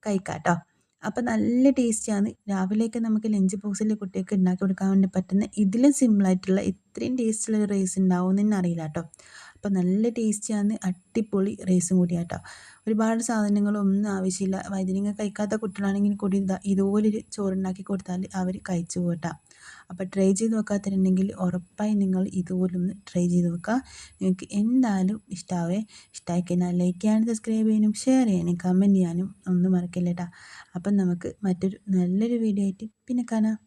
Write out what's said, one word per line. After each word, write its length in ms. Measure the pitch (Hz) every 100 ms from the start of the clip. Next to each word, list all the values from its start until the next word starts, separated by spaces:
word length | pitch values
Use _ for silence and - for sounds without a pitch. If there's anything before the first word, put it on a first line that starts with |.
കഴിക്കാം 380 | 214 202 190 160
ട്ടോ. 160 | 170 170 - _ _ _
അപ്പോൾ 200 | - 208
നല്ല 480 | 247 220 214 240 269
ടേസ്റ്റിയാണ്. 580 | 269 240 220 - 208 208 - -
രാവിലെയൊക്കെ 520 | 196 185 214 226 233
നമുക്ക് 280 | 226 214 220
ലഞ്ച് 260 | 214 190 196
ബോക്സിൽ 380 | 208 196 220
കുട്ടികൾക്ക് 420 | 214 196 190 185 202
ഉണ്ടാക്കി 260 | 185 180
കൊടുക്കാൻ 260 | 196 190 190
വേണ്ടി 180 | 190 190
പറ്റുന്ന 360 | 185 185 196 214 -
ഇതിലും 360 | 202 220 277
സിമ്പിളായിട്ടുള്ള 680 | 277 254 208 196 185 190 190
ഇത്രയും 500 | 196 185 _ - 240 254
ടേസ്റ്റുള്ള 420 | 226 220 - 220
ഒരു 100 | 208
റൈസ് 260 | 202 190 -
ഉണ്ടാവുമെന്ന് 440 | 190 180 185 190
തന്നെ 140 | 208 208
അറിയില്ല 300 | 180 170 156
ട്ടോ. 160 | 156 160 - - - -
അപ്പോൾ 200 | - 208
നല്ല 360 | 190 180 190 226
ടേസ്റ്റിയാണ്, 640 | 233 220 214 - 214 202 220
അടിപൊളി 680 | 185 180 _ - 214 196 196 220
റൈസും 320 | 185 180 175 185
കൂടിയാട്ടോ. 380 | 175 175 170 - - - - -
ഒരുപാട് 400 | - 214 220 226
സാധനങ്ങളൊന്നും 880 | 226 226 208 208 208 208 196 196 208
ആവശ്യമില്ല. 460 | 196 185 185 196 190 -
വഴുതനങ്ങ 420 | 196 190 190 202
കഴിക്കാത്ത 420 | 208 208 - 208
കുട്ടികളാണെങ്കിൽ 600 | 214 220 185 202 196 202
കൂടി 220 | 202 202 196
ഇതാ 180 | 190 190
ഇതുപോലൊരു 560 | 202 196 196 202 214 214 -
ചോറുണ്ടാക്കി 520 | - 196 190 190 185
കൊടുത്താൽ 380 | 190 196 - 180 185
അവർ 200 | 190 185 185
കഴിച്ചു 360 | - 180 170 -
പോകട്ടോ. 340 | 175 170 170 156 _ - - - -
അപ്പോൾ 180 | 180
ട്രൈ 240 | 185 196 190
ചെയ്ത് 240 | 196 226
നോക്കാത്തവരുണ്ടെങ്കിൽ 720 | 220 214 202 202 190 190 185 190 -
ഉറപ്പായി 560 | 185 180 175 _ 214
നിങ്ങൾ 280 | 214 196 185 190
ഇതുപോലൊന്ന് 600 | 190 175 185 185 180 180 202
ട്രൈ 200 | - 180 175
ചെയ്ത് 220 | 175 175
നോക്കുക. 260 | 170 170 247 - - -
നിങ്ങൾക്ക് 340 | _ 190 185 -
എന്തായാലും 680 | 202 220 247 254 196 185 220 _
ഇഷ്ടാവേ. 500 | 180 - 180 170 190 220 - -
ഇഷ്ടമായി 320 | - - 175
കഴിഞ്ഞാൽ 340 | 175 180 180 180
ലൈക്ക് 220 | 180 180
ചെയ്യാനും 280 | 214 214 226
സബ്സ്ക്രൈബ് 400 | 226 - 220 220
ചെയ്യാനും 240 | 214 214 214
ഷെയർ 300 | - 262 240
ചെയ്യാനും 320 | 185 170 175
കമന്റ് 400 | 180 180 202 196
ചെയ്യാനും 300 | 180 170 190 - -
ഒന്നും 240 | 185 180
മറക്കല്ലേട്ടാ. 560 | 185 175 180 175 175 175 - - - -
അപ്പം 240 | 180 175 202
നമുക്ക് 340 | 185 175 - -
മറ്റൊരു 360 | 196 180 190 196 -
നല്ലൊരു 480 | 185 180 185 226 240
വീഡിയോ 280 | 220 202 196
ആയിട്ട് 220 | 190 220 _
പിന്നെ 220 | _ 247
കാണാം. 340 | 240 226 220 220